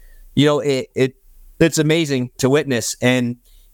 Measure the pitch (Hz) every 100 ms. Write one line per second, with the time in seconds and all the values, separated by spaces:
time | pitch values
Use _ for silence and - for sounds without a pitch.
0 | - - - - 143 147 143 131 - -
1 | 131 - _ - - - 165 151 151 160
2 | 156 135 123 - 127 147 139 120 - -
3 | 123 127 120 120 _ - _